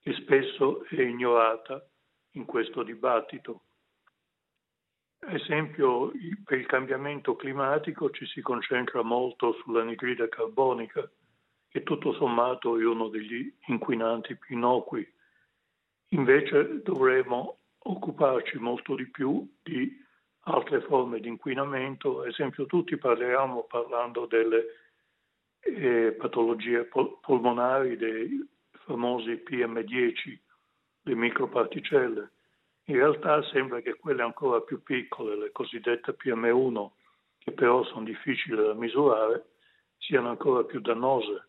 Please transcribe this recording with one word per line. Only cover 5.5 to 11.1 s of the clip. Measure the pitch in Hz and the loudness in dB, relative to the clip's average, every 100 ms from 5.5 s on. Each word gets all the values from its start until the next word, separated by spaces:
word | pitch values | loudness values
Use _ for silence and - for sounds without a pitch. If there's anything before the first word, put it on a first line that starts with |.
| 151 151 - 135 123 131 | -2 -2 2 2 2 -2
i-, | 262 170 202 - | -6 -8 -10 -2
per | 127 | -2
il | 120 | 0
cambiamento | 131 131 135 143 143 135 117 | -2 0 -4 -4 -4 -4 -4
climatico | 139 135 135 151 151 - 143 | -4 -2 0 0 -2 -4 -4
ci | - 156 | -4 -12
si | - | -8
concentra | 123 120 - 123 123 127 | -4 -4 0 0 0 -2
molto | 113 120 127 - 123 113 | 0 0 0 0 0 0
sull'anidride | - 117 113 113 123 120 113 | 0 0 0 -4 -4 -2 -2
carbonica, | - 113 113 131 120 113 - - | -2 -2 2 2 2 -4 -6 -8